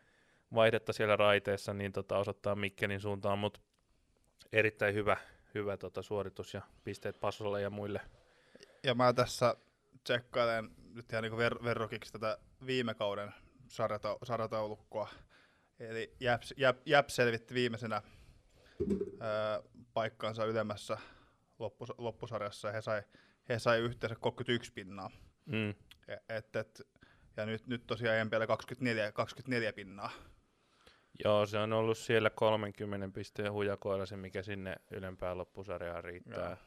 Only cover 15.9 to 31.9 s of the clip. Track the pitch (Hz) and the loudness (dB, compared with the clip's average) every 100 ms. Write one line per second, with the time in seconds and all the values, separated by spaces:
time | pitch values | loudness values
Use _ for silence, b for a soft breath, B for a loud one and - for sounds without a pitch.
15.9 | 113 110 - 123 120 - - 131 123 - | -6 -8 -4 0 0 -2 2 4 4 6
16.9 | 143 - - 120 113 - 123 123 113 113 | 6 6 4 4 2 -2 0 0 0 -4
17.9 | 104 - b b b _ B B B 403 | -4 -6 b b b _ B B B -2
18.9 | 196 - - 113 107 107 107 - - - | -2 -2 -6 -2 0 0 -2 -6 -20 -8
19.9 | - 110 - 110 113 110 113 107 104 - | -2 -2 -2 -4 0 0 2 0 -2 -6
20.9 | 107 B B B B B B 110 - 120 | -6 B B B B B B -8 -8 -12
21.9 | 117 117 107 120 110 104 - 107 110 110 | -8 -6 -6 -6 -4 -4 -6 -6 -4 -2
22.9 | 107 101 b b b - 117 123 113 120 | -4 -4 b b b -4 0 4 4 2
23.9 | 120 110 110 120 117 123 120 - - 95 | -2 -6 -2 -4 -2 0 0 -2 -12 -12
24.9 | 98 95 - b _ - 110 107 101 - | -10 -12 -14 b _ -6 -2 -2 -4 -12
25.9 | - - 104 - 113 - 117 110 - 107 | -20 -14 -12 -8 -8 -6 -6 -6 -10 -20
26.9 | _ b b b - 107 110 - 120 - | _ b b b -6 -4 -4 -4 -6 -4
27.9 | 110 117 110 110 110 113 110 - 127 127 | -2 2 2 2 2 2 0 -2 -4 -2
28.9 | 113 104 - 113 - 117 123 110 101 98 | 0 0 -2 -4 -4 -2 0 0 -4 -10
29.9 | 98 113 - B B B B B B B | -10 -10 -12 B B B B B B B
30.9 | B B - - 107 104 104 107 110 113 | B B -4 2 4 4 0 0 2 2